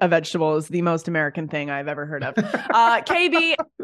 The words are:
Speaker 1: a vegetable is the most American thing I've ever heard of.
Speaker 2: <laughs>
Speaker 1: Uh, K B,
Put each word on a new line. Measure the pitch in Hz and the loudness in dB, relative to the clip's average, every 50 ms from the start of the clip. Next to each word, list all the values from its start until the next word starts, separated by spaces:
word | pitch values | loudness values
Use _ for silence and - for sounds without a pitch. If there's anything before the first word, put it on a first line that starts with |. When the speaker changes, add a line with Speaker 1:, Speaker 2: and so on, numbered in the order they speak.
| 190 | 2
Speaker 1:
a | 180 | 4
vegetable | 170 160 156 - - 175 160 156 156 | 4 2 2 0 -2 0 2 2 2
is | 156 156 - | 0 -2 -2
the | 180 175 | -2 0
most | 170 175 165 160 165 - | 0 2 0 0 -2 -2
American | 170 160 151 147 139 - 156 151 | -2 0 -2 -2 -2 -6 -8 -6
thing | 160 151 143 147 | -4 -6 -4 -4
I've | 143 139 143 147 | -4 -6 -4 -6
ever | 147 147 147 | -6 -6 -6
heard | 151 156 143 135 | -8 -6 -6 -6
of. | 131 135 - | -4 -2 -2
Speaker 2:
<laughs> | 202 202 - - - - - | -2 -2 -2 -6 -6 0 2
Speaker 1:
Uh, | 226 233 233 233 226 | 4 4 6 4 2
K | - - 392 339 359 349 | 0 0 0 2 2 2
B, | 302 330 330 330 320 - 311 - _ - | 2 2 2 2 0 -2 -4 -8 _ -12